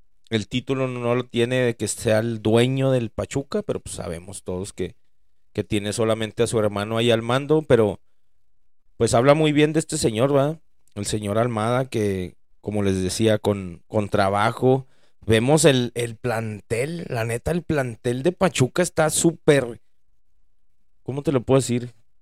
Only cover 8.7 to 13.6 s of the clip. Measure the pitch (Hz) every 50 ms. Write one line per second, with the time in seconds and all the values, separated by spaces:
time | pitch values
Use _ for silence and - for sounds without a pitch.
8.7 | - - _ - - - 117 107 113 120 123 143 143 160 160 151 147 147 151 151
9.7 | 151 160 160 - 165 151 165 135 107 107 127 139 143 139 135 151 165 160 - -
10.7 | - - - - - 101 101 - 113 107 107 101 101 113 120 123 117 107 107 117
11.7 | 123 127 135 131 - 117 104 101 95 92 90 - - - - _ - - - -
12.7 | 104 104 101 98 95 95 92 90 - - 110 110 107 101 - 104 101 98